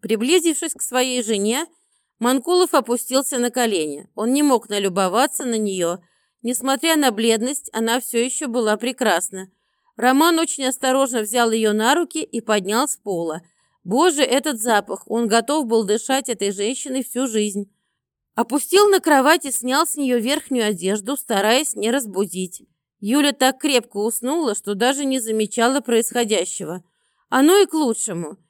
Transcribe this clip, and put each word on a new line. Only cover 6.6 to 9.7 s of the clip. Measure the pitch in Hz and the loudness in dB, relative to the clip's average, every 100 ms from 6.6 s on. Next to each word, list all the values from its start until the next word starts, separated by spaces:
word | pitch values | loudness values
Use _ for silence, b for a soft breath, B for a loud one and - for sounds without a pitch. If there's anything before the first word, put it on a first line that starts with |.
| 262 269 330 320 | -2 0 2 2
на | 277 | 2
бледность, | 208 226 220 208 190 - | 2 0 2 0 -6 -8
она | - 226 240 | -4 -2 -2
всё | - 233 | -2 -2
ещё | 247 254 294 | -2 -4 -4
была | 240 220 214 | -2 0 0
прекрасна. | 240 254 233 175 - 190 190 _ _ | -2 -2 0 0 -2 -10 -14 _ _